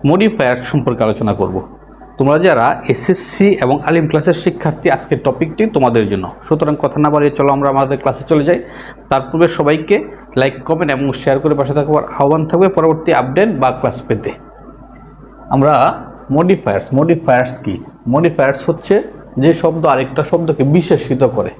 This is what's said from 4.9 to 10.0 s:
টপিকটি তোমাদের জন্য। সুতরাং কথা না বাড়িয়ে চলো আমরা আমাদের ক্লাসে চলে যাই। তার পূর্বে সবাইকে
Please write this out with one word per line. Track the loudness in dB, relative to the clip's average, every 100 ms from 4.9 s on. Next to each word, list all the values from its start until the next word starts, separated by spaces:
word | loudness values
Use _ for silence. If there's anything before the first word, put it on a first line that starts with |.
| -2 -2 -2
টপিকটি | -2 -2 -6 -2 -2
তোমাদের | 2 2 2 0
জন্য। | -2 -6 -14
সুতরাং | -2 0 0 0
কথা | -2 0
না | 0
বাড়িয়ে | 2 0 2
চলো | 0
আমরা | 2 2
আমাদের | 2 0 0
ক্লাসে | -2 -4 0
চলে | 0
যাই। | 2 0 -4 -18 -18 -20 -2
তার | -2
পূর্বে | -2 0 2
সবাইকে | 2 0 0 0 0